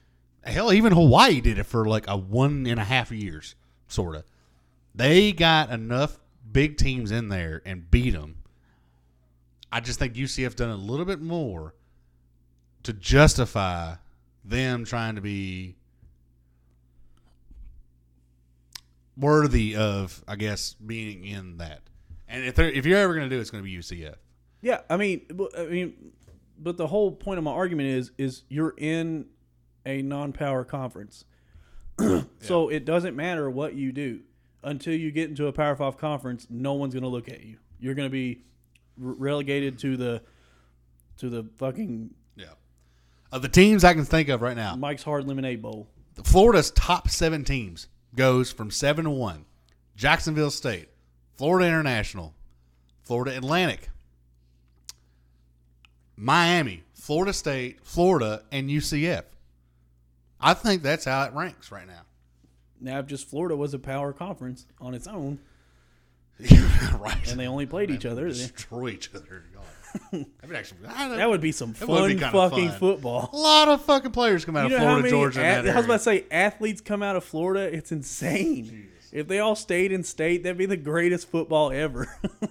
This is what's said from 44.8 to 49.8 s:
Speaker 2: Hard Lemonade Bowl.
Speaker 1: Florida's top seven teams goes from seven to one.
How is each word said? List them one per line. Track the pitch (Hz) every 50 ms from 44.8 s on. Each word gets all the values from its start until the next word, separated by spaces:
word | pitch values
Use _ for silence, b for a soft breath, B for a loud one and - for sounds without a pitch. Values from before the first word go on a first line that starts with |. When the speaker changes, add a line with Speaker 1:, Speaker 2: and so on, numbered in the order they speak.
| 139 143 147 131 -
Speaker 2:
Hard | 156 151 143 135 139
Lemonade | 139 135 131 131 127 113 110
Bowl. | 113 113 107 101 - _ _ - _ _ - -
Speaker 1:
Florida's | - - 185 202 233 226 180 143 -
top | - - - - 180 175 - -
seven | - - 170 160 160 151 135
teams | - 139 131 113 92 85 82 - - _ _ _ _ -
goes | 117 131 131 127 127 127 - -
from | - 113 104
seven | - - - 139 151 156 165
to | 156
one. | 147 131 123 104 85 76 76 _ _ _ _ _ _ _